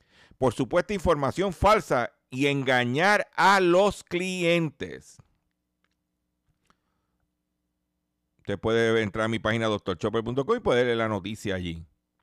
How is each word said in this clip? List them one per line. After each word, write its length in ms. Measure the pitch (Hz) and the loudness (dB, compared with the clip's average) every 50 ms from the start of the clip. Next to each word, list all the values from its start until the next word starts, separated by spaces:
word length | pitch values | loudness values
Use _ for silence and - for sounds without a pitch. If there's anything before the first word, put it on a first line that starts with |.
| _ _ _ _ _ _ - | _ _ _ _ _ _ -6
por 160 | _ 131 127 - | _ -2 0 0
supuesta 400 | - 135 104 - 175 175 - 208 | 0 -2 0 0 0 0 0 -4
información 640 | 190 - 180 160 147 139 127 - - 185 202 175 | -2 0 0 0 2 0 -2 -2 -2 -4 -4 -2
falsa 580 | - - 196 214 208 - - 156 127 117 - - _ _ _ | 0 2 4 4 4 2 0 0 -2 -2 -4 -8 _ _ _
y 200 | - 127 143 143 | -4 -2 0 0
engañar 800 | 139 139 131 131 131 123 123 120 123 147 175 202 208 196 - - _ | 0 0 0 2 2 2 2 0 0 0 2 2 2 2 0 -4 _
a 220 | - - 190 202 196 | 2 4 4 6 4
los 440 | 185 175 170 185 202 202 - - - | 4 4 4 4 4 2 0 -4 -8
clientes. 1120 | - 180 175 185 185 185 185 170 170 170 170 165 147 - _ - - 65 65 - - - - _ _ _ _ _ _ _ _ _ _ _ _ _ _ _ _ _ _ _ _ _ _ _ _ _ _ _ _ _ _ _ _ _ _ _ _ _ _ _ _ _ _ _ _ _ _ _ _ _ _ _ _ _ _ _ _ _ _ _ _ _ _ _ _ | -8 -6 -6 -4 -4 -4 -2 0 2 2 2 0 -2 -4 _ -12 -12 -12 -16 -16 -20 -20 -20 _ _ _ _ _ _ _ _ _ _ _ _ _ _ _ _ _ _ _ _ _ _ _ _ _ _ _ _ _ _ _ _ _ _ _ _ _ _ _ _ _ _ _ _ _ _ _ _ _ _ _ _ _ _ _ _ _ _ _ _ _ _ _ _
Usted 180 | _ - 101 87 | _ -8 -8 -4
puede 440 | - 113 113 113 117 113 113 113 110 | -2 0 2 2 2 2 2 2 0
entrar 220 | 98 - 113 110 | -2 -2 -4 -2
a 40 | 113 | -2
mi 100 | 113 104 | -2 -2
página 280 | - 110 113 117 113 | -2 -2 -2 0 0
doctor 300 | 110 104 101 - 101 90 | 0 -2 -2 -4 -6 -6
chopper 260 | - - 107 110 117 110 | -4 -4 -4 -2 -2 -4
punto 220 | 117 123 135 135 | -2 -4 -4 -2
com 120 | - 233 | -2 -2
y 40 | 247 | -2
puede 240 | - 202 135 123 123 | 0 0 2 2 2
leer 140 | 123 117 113 | 2 0 0
la 100 | 113 110 | -2 -2
noticia 460 | 110 98 87 104 110 - - 107 95 | -2 -4 -6 -8 -10 -8 -8 -6 -6
allí. 320 | 92 90 85 82 82 82 - _ _ _ _ _ _ | -4 -6 -6 -8 -10 -12 -18 _ _ _ _ _ _